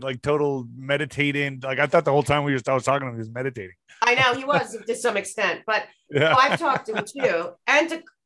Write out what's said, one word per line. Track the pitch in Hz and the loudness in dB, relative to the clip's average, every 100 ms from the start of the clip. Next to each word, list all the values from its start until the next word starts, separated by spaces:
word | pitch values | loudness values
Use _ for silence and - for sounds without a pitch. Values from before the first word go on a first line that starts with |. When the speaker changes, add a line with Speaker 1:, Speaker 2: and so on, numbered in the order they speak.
| 135 | -6
Speaker 1:
like, | 123 | -4
total | 143 147 143 135 120 | 0 2 2 -2 -6
meditating. | 120 135 147 147 - 143 143 143 131 | -10 -2 -2 -2 -2 -2 0 -4 -6
Like, | 131 131 | -6 0
I | 147 | 2
thought | 170 | 4
the | 156 | 4
whole | 143 | 2
time | 143 147 | 4 2
we | 143 | 2
were, | 131 - | 0 0
I | |
was | 131 | 0
talking | 131 139 131 | 2 0 -2
to | |
him, | |
he | 117 | -8
was | 110 | -10
meditating. | 117 131 120 92 - _ - | -6 -8 -8 -14 -16 _ -2
Speaker 2:
I | 233 | 2
know, | 254 254 | 4 2
he | 254 | 0
was | 269 277 254 220 | 0 0 -2 -8
<laughs> | 208 | -6
to | |
some | 233 240 208 | -2 -2 -2
extent, | 196 - 190 160 - | -4 -4 -2 -2 -2
but | 208 - _ - | -4 -4 _ -4
Speaker 1:
Yeah. | 143 156 | 2 4
Speaker 2:
so | 156 | 6
I've | - - | 4 2
talked | 311 - - | 0 -2 -2
to | |
him | 214 | -6
too. | 214 277 247 170 170 - - | -6 -2 0 0 -4 -8 0
And | 285 330 | 2 2
to | - - _ | -4 -10 _